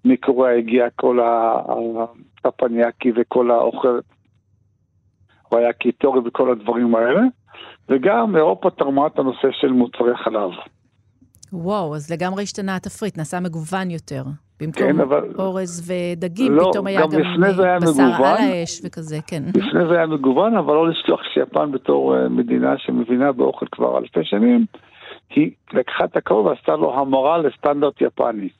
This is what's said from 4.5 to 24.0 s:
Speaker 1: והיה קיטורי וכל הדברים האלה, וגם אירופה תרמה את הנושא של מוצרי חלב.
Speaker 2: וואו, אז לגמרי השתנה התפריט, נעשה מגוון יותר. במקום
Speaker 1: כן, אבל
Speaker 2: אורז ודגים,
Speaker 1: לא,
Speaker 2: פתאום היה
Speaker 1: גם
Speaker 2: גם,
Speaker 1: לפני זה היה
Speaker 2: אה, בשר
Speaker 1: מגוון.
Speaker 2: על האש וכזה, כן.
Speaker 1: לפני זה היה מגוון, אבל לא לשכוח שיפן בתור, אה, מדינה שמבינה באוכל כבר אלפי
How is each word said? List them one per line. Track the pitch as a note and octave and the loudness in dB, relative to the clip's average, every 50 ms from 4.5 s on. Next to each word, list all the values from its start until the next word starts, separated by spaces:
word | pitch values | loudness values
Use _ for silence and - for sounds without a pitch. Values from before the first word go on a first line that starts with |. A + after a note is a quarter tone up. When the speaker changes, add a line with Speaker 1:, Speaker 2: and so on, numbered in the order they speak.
| _ _ _ _ _ _ _ _ _ _ _ _ _ _ _ _ _ _ _ _ | _ _ _ _ _ _ _ _ _ _ _ _ _ _ _ _ _ _ _ _
Speaker 1:
והיה | A2+ A#2 A#2+ A#2 A2+ | 0 2 2 2 0
קיטורי | _ - B2 A#2 _ - C#3 C3 B2+ A#2 | _ -2 -2 0 _ 0 2 2 2 -2
וכל | A#2 - - C3 B2+ | 0 -2 0 2 2
הדברים | B2 A2 G#2 A2+ A#2+ A#2 B2 A#2 A#2 | 0 -2 -2 -4 -2 0 2 2 2
האלה, | A2+ A#2 A#2+ C#3+ F#3+ B3 C4 - _ _ _ - - - - - _ _ - | 2 2 2 2 2 2 2 0 _ _ _ -20 -20 -20 -20 -20 _ _ -2
וגם | C3 C3+ B2+ F#3+ G#3 A#3 A#3 G#3+ F#3+ | 0 2 2 2 2 2 0 2 2
אירופה | D#3+ D3+ E3+ F#3+ F#3 - F#3 | 2 2 2 0 0 -2 -4
תרמה | - - D3 C#3 C#3 C#3 C#3+ | -2 0 -2 0 0 0 0
את | D3 - - | 0 0 -2
הנושא | C#3+ C3 A#2+ - - C3+ | -2 -2 -2 0 -2 -2
של | B2 - - | 0 0 0
מוצרי | C3+ C3 B2 A#2+ A#2+ - - A#2 A#2+ A#2+ | 2 2 2 2 0 -2 0 0 0 0
חלב. | - - A2+ A2 G#2+ G#2 F2+ F2 - - - _ _ _ _ _ _ _ _ _ _ _ _ _ _ - _ F#3+ | 0 -4 -4 -2 -2 -4 -4 -6 -10 -18 -20 _ _ _ _ _ _ _ _ _ _ _ _ _ _ -18 _ -12
Speaker 2:
וואו, | F3+ E3 F3+ G#3 G#3 F3 D3+ D3+ | -8 -4 -4 -4 -4 -4 -4 -6
אז | D3+ D3 D#3 | -8 -8 -8
לגמרי | E3+ D#3 F3+ F#3 F#3+ G3 G3+ | -6 -6 -4 -4 -4 -4 -6
השתנה | F#3+ - - G3 G3 F#3+ | -8 -8 -6 -6 -4 -6
התפריט, | F#3 - G3+ - - A3+ G3 - | -6 -8 -10 -10 -8 -8 -8 -6
נעשה | E3+ D#3 - - F3+ | -8 -8 -6 -6 -6
מגוון | F3+ F3+ D#3+ E3 D#3 D#3+ F#3 F#3+ F#3+ F3+ | -6 -6 -6 -8 -8 -6 -6 -6 -4 -6
יותר. | E3+ D#3+ - - D3 C3 C3 C#3 D3 D3 _ _ _ _ | -8 -8 -10 -10 -10 -10 -8 -10 -12 -14 _ _ _ _
במקום | D3 D#3+ D3+ - - | -10 -8 -4 -2 0
Speaker 1:
כן, | C3+ D3 D#3 | 2 2 2
אבל | D3 C3 C#3+ D3 - - - | 2 2 0 0 0 -4 -6
Speaker 2:
אורז | - F#3+ F#3+ F#3 F#3+ F#3+ F3 F3 E3+ E3+ F3 | -4 -4 -4 -4 -4 -6 -8 -10 -12 -8 -6
ודגים, | F#3 F3+ F3 F3 F3 E3 F3+ F3 E3 G3 C4 - | -6 -4 -4 -4 -6 -6 -6 -8 -4 -2 0 2
Speaker 1:
לא, | C#3+ D#3+ F3 F#3 | 4 4 4 2
Speaker 2:
פתאום | - G3+ F#3+ | 2 0 -2
היה | G3 G3 F#3 | -2 0 0
Speaker 1:
גם | D#3+ D#3 | 0 2
Speaker 2:
גם, | D3+ D#3 | 2 0
Speaker 1:
לפני | D3+ F3 F3 E3 F3+ G3+ F#3+ | 0 0 0 2 2 2 4
זה | F3+ F#3+ | 2 2
היה | F3+ F3+ | 2 2
Speaker 2:
אה, | F3+ | 2
בשר | E3+ E3 | 2 2
Speaker 1:
מגוון. | D3+ C3+ C#3 B2+ A#2 B2+ C3 | 4 4 4 4 4 4 2
Speaker 2:
על | C#3 F3 | 4 4
האש | G#3+ C#4 C#4 F#3 F3 E3+ E3 - - - | 4 2 0 0 -2 -4 -6 -8 -12 -12
וכזה, | E3 - E3+ D#3+ D#3 D#3 D#3 D#3 | -14 -12 -12 -10 -8 -8 -10 -8
כן. | - - E3 C3+ E3+ - | -8 -8 -6 -6 0 -2
Speaker 1:
לפני | - - D4 - E3+ F3 D#3+ | -2 -2 0 0 0 2 2
זה | F3 | 2
היה | E3+ E3 | 0 2
מגוון, | D#3+ D#3 D3 C3 C3+ B2+ C#3+ F#3+ A3+ A#3 | 0 -2 0 0 2 2 2 2 2 2
אבל | G3+ D#3 C#3 D3+ | 0 2 2 2
לא | D#3 E3 E3 | 2 2 2
לשכוח | E3 - - - - - - - - | 0 -2 -2 -2 -2 -2 -4 -4 -2
שיפן | C#3+ C3+ - - D2+ D2+ D3 | -2 -2 0 -2 -2 -2 -2
בתור, | C3+ - _ - C#2+ C#2 C2+ C2+ C2 | -4 -4 _ 0 0 2 2 2 2
אה, | C2 C3 B2+ | 2 0 0
מדינה | B2 B2 B2 A#2+ B2+ B1 - - C#3 | 0 -2 0 0 0 0 2 0 0
שמבינה | C3+ - - B2+ B2 A#2+ A2+ B2 B2 C3+ C#3+ | -2 -2 -4 -2 -2 0 0 0 0 2 0
באוכל | C3 B2 - - - - - - | 0 0 0 -2 0 -4 -10 -10
כבר | - - A#1+ B1 B1 | -6 -4 -2 0 0
אלפי | C2 | -2